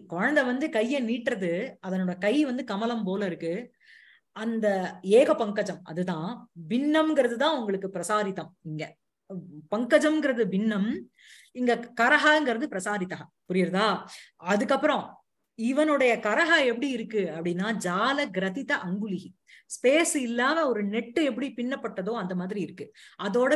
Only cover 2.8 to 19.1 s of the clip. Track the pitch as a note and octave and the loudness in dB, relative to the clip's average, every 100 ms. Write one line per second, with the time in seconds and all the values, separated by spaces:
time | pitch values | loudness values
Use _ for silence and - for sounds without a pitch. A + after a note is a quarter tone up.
2.8 | A3+ A#3 F#3 G3 G3 E3 E3 F#3+ B3 _ | -2 -2 -2 -2 -4 -4 -4 -6 -8 _
3.8 | _ - - _ _ - A3+ A3+ G#3 F#3+ | _ -20 -20 _ _ -8 -4 0 0 0
4.8 | F3 - F#3+ A3 B3 G#3 G#3+ G#3 F#3+ E3+ | -2 -6 4 6 6 2 0 -2 -4 -6
5.8 | - D#3+ F3+ D#3+ F3 A#3+ - E3+ D#3+ A#3+ | -8 -6 -4 -4 -6 -8 -14 -14 -4 0
6.8 | D4 D#4 D#4 D4 B3 A#3 D4+ D4 G#3 F#3+ | 2 4 4 4 2 2 0 0 -2 -2
7.8 | F#3+ F3+ F3 G#3+ G3 F#3 D#3 _ D#3+ D3+ | -4 -6 -2 0 0 -4 -10 _ -10 -8
8.8 | D3+ - _ _ - F#3 D3+ D3 - G#3+ | -10 -14 _ _ -14 -14 -12 -14 -6 -2
9.8 | A#3+ D4 D4+ D#4 C4+ A#3+ F#3+ F#3+ A3 G3+ | 4 6 6 2 0 0 0 0 0 0
10.8 | G#3 F4+ - _ - - _ B3 B3 A#3 | -2 -4 -8 _ -20 -20 _ -2 0 0
11.8 | - - A#3+ D4 D4+ D#4 C4+ A3+ D4+ F#3+ | -2 2 4 6 6 4 2 -2 -2 -6
12.8 | G#3 G#3 F#3 D3+ D3 _ - F3+ E3+ F#3 | -4 -4 -4 -8 -14 _ -4 0 0 2
13.8 | G#3+ F#3 - - - _ F3 G#3 - C#4 | 0 0 -6 -18 -20 _ 0 2 2 2
14.8 | D4 A#3 - - _ _ _ - A3+ C4+ | 2 0 -4 -16 _ _ _ -6 0 2
15.8 | D#4 C#4 B3+ A3 G#3 A#3+ E4 E4 B3+ A#3 | 4 4 4 4 2 2 4 4 2 0
16.8 | C#4 A#3+ A3 G#3+ F3 D#3+ F3 F3 G#3 G#3+ | -2 -4 -4 -2 -2 -4 -4 -2 -2 -2
17.8 | F3 F3+ B3 C#4 C4 F#3 F#3+ F#3+ C4+ C#4+ | -2 0 0 0 -2 -2 -2 -4 -4 -4
18.8 | F3+ G3+ G#3+ | -2 -4 -4